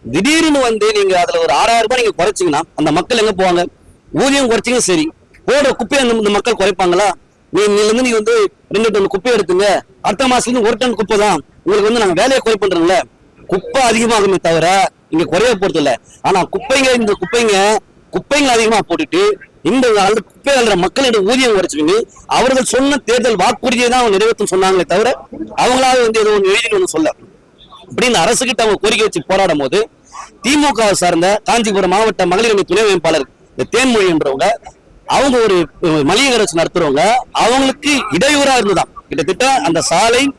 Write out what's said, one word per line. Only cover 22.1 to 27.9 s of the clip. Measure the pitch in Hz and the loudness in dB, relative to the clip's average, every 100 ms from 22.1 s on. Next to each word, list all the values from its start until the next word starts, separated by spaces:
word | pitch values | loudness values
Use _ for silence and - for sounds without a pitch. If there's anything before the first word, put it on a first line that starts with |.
| - - 147 | -14 -4 0
அவர்கள் | 240 262 247 | 2 0 0
சொன்ன | 240 277 285 - | 0 0 -2 -2
தேர்தல் | 247 240 214 | -2 0 0
வாக்குறுதியை | 196 226 240 240 240 | 0 -2 -4 0 0
தான் | 254 | 0
அவங்க | 240 196 | 0 0
நிறைவேற்றும் | 220 220 202 | 0 0 -2
சொன்னாங்களே | 185 185 190 170 | 0 0 0 0
தவிர | 175 226 - - - - - | 0 0 -4 -10 -16 -12 -4
அவங்களாவே | 185 254 262 254 | 0 2 2 2
வந்து | 233 220 | 0 0
ஏதோ | 214 | 0
ஒண்ணு | 208 190 | 2 0
எழுதின்னு | 208 226 208 | 0 -2 -4
ஒண்ணு | 185 | -2
சொல்ல. | 160 156 - - _ _ _ - - | -2 -4 -4 -18 _ _ _ -20 -20
இப்படி | - | -14